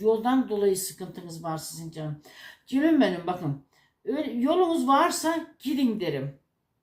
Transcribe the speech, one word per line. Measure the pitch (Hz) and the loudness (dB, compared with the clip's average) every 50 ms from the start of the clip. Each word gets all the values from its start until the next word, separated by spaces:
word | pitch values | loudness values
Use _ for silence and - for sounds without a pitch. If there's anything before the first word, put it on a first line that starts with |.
| 208 | 0
yoldan | 220 226 220 226 247 262 262 226 202 | 2 2 2 2 2 2 2 2 0
dolayı | 208 208 202 196 190 | 0 0 2 2 2
sıkıntınız | 185 - - - - 185 - - 185 175 170 165 160 165 | 0 -2 -6 -10 -10 -12 -12 -12 -14 -14 -14 -12 -10 -6
var | 165 160 | -6 -6
sizin | 151 - - 160 160 165 160 | -6 -8 -10 -12 -12 -12 -12
canım. | 156 160 156 151 147 - - - - - - - - _ _ | -10 -8 -8 -8 -8 -10 -12 -18 -20 -20 -20 -20 -20 _ _
Canım | - 247 269 302 330 311 269 | -2 0 2 4 4 6 6
benim, | 220 185 180 170 170 | 4 4 2 -2 -4
bakın. | 180 180 - 170 143 139 - - _ _ _ _ _ _ _ - | -4 -4 -4 -4 -4 -4 -6 -8 _ _ _ _ _ _ _ -6
Öyle, | 196 262 302 294 240 233 | -4 -4 -4 -4 -4 -2
yolunuz | 240 240 294 339 370 370 330 330 294 247 | 0 2 2 4 4 4 2 2 2 2
varsa | 254 269 294 339 349 349 - - 320 339 320 - - - _ | 4 4 4 4 2 0 0 0 0 0 -2 -4 -8 -14 _
gidin | - 269 285 277 269 233 208 - | -4 -2 0 2 2 2 0 0
derim. | 175 156 143 135 135 143 - - _ _ _ _ _ _ _ _ | -2 -4 -4 -4 -6 -8 -10 -14 _ _ _ _ _ _ _ _